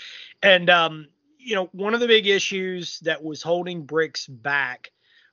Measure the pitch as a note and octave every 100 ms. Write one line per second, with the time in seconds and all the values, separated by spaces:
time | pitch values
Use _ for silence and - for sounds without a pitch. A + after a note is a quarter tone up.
0 | - - - - - F#3 F3 F3 D#3+ D#3
1 | D3 _ _ _ B3+ G3+ F3+ F3+ G3+ A#3
2 | A#3+ A3 G3+ G3 - G3 F#3 F#3 E3 -
3 | D#3+ D3+ D#3 C#3+ D#3 F3 F3+ F3 C#3 D#3
4 | D#3 - - B2 C#3 C#3+ C3 B2+ - _
5 | _ _ _